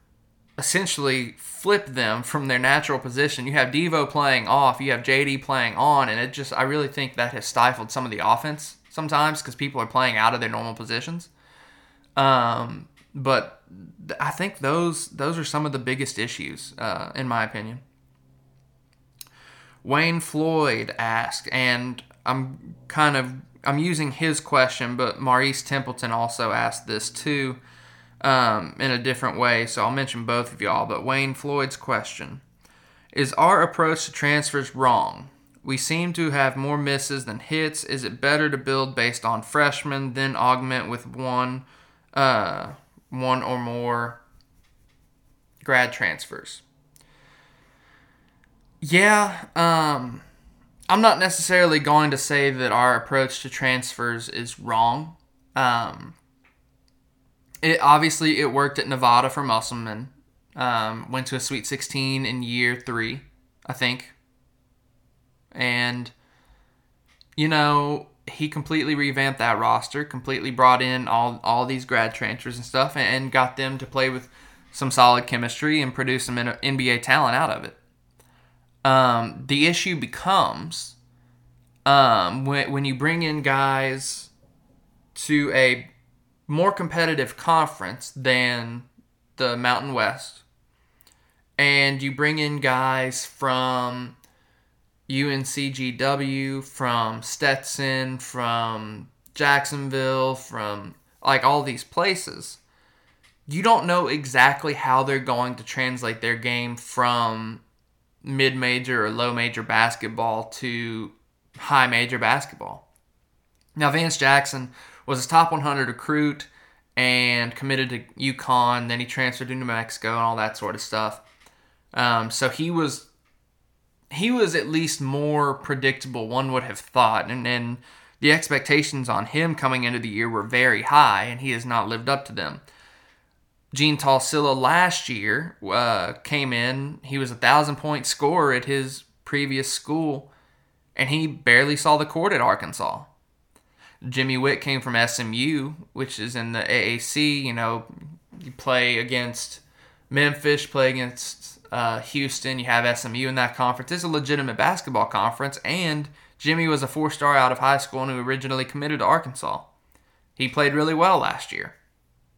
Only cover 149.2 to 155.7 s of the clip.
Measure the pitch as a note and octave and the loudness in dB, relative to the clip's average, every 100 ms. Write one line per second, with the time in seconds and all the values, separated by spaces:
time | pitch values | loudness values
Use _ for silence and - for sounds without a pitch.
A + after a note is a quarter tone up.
149.2 | A#2+ A#2+ - - _ _ _ _ - C#3 | -4 -8 -12 -14 _ _ _ _ -4 2
150.2 | D3 C#3+ D3 D3 - C#3+ C3 C3 B2 B2 | 2 2 2 0 0 2 2 2 -4 -8
151.2 | - - - - - A#2+ A#2 A2+ - C#3+ | -12 -12 -18 -20 -8 -2 -2 -2 -4 -4
152.2 | C3+ - C3 C3 B2 A#2+ A#2+ A#2 A#2+ A#2 | -2 -4 -6 -4 0 2 2 0 -4 -4
153.2 | C3 C3 A#2+ - B2 B2 - F3 E3+ D3+ | -2 0 -2 0 0 -2 -4 -6 -2 -2
154.2 | C3+ D3 C3 A2 D3+ F#3 - A2+ G#2 G2 | 0 -2 -2 0 0 0 -2 -2 0 0
155.2 | A2+ - C#3 C#3 G#2 | 0 -2 -6 -6 -4